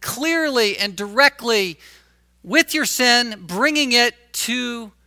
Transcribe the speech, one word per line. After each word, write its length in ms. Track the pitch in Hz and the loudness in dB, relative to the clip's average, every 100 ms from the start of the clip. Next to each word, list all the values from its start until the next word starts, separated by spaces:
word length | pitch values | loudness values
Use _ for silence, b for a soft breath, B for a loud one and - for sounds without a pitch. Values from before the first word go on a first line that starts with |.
clearly 760 | - 247 320 330 302 247 214 190 | -10 -4 -2 0 0 2 2 0
and 200 | 202 185 | -4 -6
directly 840 | 202 220 285 - 233 220 185 - b b b b b _ | -4 4 4 2 0 0 0 -6 b b b b b _
with 320 | 175 294 - | -2 0 0
your 100 | 302 | -2
sin, 600 | 233 - 247 240 240 208 170 | -2 0 2 2 0 -8 -8
bringing 460 | 185 294 302 269 | -2 0 0 2
it 400 | 240 240 - _ | 2 2 -2 _
to 580 | - - 247 247 233 208 _ | -8 -4 -4 -4 -8 -12 _